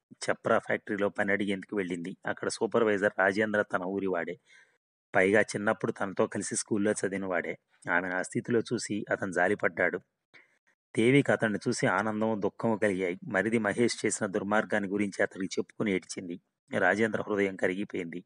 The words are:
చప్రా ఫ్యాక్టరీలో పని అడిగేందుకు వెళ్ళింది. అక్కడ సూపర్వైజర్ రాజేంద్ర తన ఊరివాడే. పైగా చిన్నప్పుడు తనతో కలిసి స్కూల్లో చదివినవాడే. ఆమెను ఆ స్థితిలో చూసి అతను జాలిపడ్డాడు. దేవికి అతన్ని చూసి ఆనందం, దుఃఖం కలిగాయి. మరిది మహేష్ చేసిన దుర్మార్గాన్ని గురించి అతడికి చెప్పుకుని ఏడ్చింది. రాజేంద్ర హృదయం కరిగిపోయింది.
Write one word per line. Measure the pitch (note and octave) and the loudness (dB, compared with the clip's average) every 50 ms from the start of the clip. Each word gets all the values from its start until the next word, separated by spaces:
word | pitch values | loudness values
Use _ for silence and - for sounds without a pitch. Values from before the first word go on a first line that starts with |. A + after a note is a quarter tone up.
| _ _ - | _ _ -18
చప్రా | _ - - - - _ - A2+ G#2 | _ -4 -4 -4 -4 _ 2 2 2
ఫ్యాక్టరీలో | - - A2+ A2 - - G#2+ G2 G2+ G2+ | 2 0 -4 -4 -2 -6 -2 0 0 -2
పని | F#2 - G#2 G2 G2+ | 0 0 0 0 2
అడిగేందుకు | G2+ G2+ G2 G2+ F#2+ F#2 _ - | 0 0 -2 -2 -4 -4 _ -4
వెళ్ళింది. | G#2 F#2+ F2 F#2 E2+ E2+ F#2 G2 _ _ | -4 -2 -2 -4 -4 -6 -8 -10 _ _
అక్కడ | - G2+ - - G2+ | -6 -6 -4 -4 -6
సూపర్వైజర్ | - - A#2 G#2+ - A#2+ A#2 G#2+ G#2 G2 F#2 G#2 - - | -2 -2 -4 0 2 4 4 4 2 2 2 0 2 4
రాజేంద్ర | F#2+ G2 G2 G2+ A2 G#2+ G#2 G#2 G2+ | 2 4 4 2 0 2 2 0 0
తన | - - G2 F2+ | 0 -2 -4 -4
ఊరివాడే. | F2 G2 G2 F#2+ F#2+ F2+ E2+ E2 D#2+ F2 - _ _ - - - _ _ _ _ _ _ _ _ _ - | -2 -4 -2 -2 0 -2 -2 -2 -4 -8 -12 _ _ -20 -20 -20 _ _ _ _ _ _ _ _ _ 2
పైగా | G2+ F#2 F#2+ G2+ A2 | 4 4 6 6 4
చిన్నప్పుడు | G2+ - - A2+ G2+ G#2+ A2 - - A#2 - | 4 2 -2 -4 -2 -2 -2 0 -2 -4 -4
తనతో | - G#2+ F#2+ F2+ - A2+ | -4 -6 -6 -2 -2 -2
కలిసి | G#2 - G#2+ G2 - A#2+ | -2 0 -6 -6 -4 -4
స్కూల్లో | A2 - - A#2 G#2 G2+ G#2+ G#2 | -6 -4 -2 -2 0 2 2 0
చదివినవాడే. | - - G2 F#2 F#2+ G2 F#2+ F2+ E2+ D#2+ E2 E2 - _ _ _ _ - - | 0 -2 -4 -4 -4 -4 -2 -2 -2 -2 -4 -8 -10 _ _ _ _ -4 0
ఆమెను | F2+ F2 F2+ F#2 F2+ | 0 0 0 0 -4
ఆ | F#2 F2 | -4 -4
స్థితిలో | - - A#2+ A2 - A#2+ A#2 | -2 -4 -4 -2 2 0 0
చూసి | G#2+ - B2 G#2+ - - G#2+ G#2 - - | 0 0 -4 -4 -4 -4 -4 -6 -2 -2
అతను | G#2 G2 - G2 F2 | -2 -2 -2 -4 0
జాలిపడ్డాడు. | F2 F2 F#2+ G#2 F#2+ - G2+ E2 - F#2+ E2+ D#2+ F#2+ - _ _ _ _ _ _ - _ _ _ _ _ _ _ _ _ _ _ | 2 2 2 2 2 0 -2 0 2 0 0 0 -4 -8 _ _ _ _ _ _ -20 _ _ _ _ _ _ _ _ _ _ _
దేవికి | - A2 A#2+ C3 C#3+ C3 - A2 | 2 4 6 6 6 6 4 2
అతన్ని | G2+ - A2 G2+ G2+ - B2 | 2 2 0 0 -2 -2 -2
చూసి | A#2 - - | -2 0 0
ఆనందం, | B2 F#2+ F#2 G#2 A2 G#2+ G#2+ A2 A2 A2+ G#2 G2 | 2 2 2 0 0 -2 0 0 0 0 0 -2
దుఃఖం | G2 - _ - A#2 A2+ | -4 -4 _ 0 0 0
కలిగాయి. | G2 - G#2 G2 F2+ F#2+ F2 F2+ F#2+ - - | 2 2 0 2 0 -2 -2 -4 -6 -8 -2
మరిది | G#2+ F#2+ F#2+ A2+ A2+ A#2 | 0 0 0 2 0 2
మహేష్ | G#2+ G2+ G2 - A#2+ A2+ - - - | 0 0 2 2 2 0 0 0 -2
చేసిన | A2 G2 - A2+ | -2 -2 0 -4
దుర్మార్గాన్ని | G#2 F2+ G#2 G2 G2 G#2 G#2+ G#2+ F#2 - G#2+ G2+ F#2+ | -2 -2 -2 0 2 2 2 2 2 -2 -2 -2 0
గురించి | F#2+ G2+ G#2 G2+ F2+ - G#2 | -2 -2 -2 -2 0 0 -2
అతడికి | G2 - F2 F#2+ F2+ - - | -2 0 -6 -6 -6 -4 -6
చెప్పుకుని | G#2+ - - _ A#2 G#2+ F#2+ | -6 -6 -6 _ -2 0 0
ఏడ్చింది. | F#2 - - - - G2+ E2+ F2 - _ _ _ _ _ _ - A2 | -2 -2 -6 -12 -12 -10 -10 -12 -12 _ _ _ _ _ _ -2 2
రాజేంద్ర | G2 F2+ F#2+ G2+ A2+ A2 G#2+ G#2+ G2+ | 4 4 4 4 2 0 0 -2 -2
హృదయం | G#2 G#2+ G2+ G2+ G2 F#2+ | -2 0 2 2 0 0
కరిగిపోయింది. | F#2 - F#2+ F#2 F#2+ G#2 - - G2 F2+ E2+ E2 F2 - | 0 -2 -2 0 -2 -6 -6 -6 -8 -8 -6 -8 -12 -14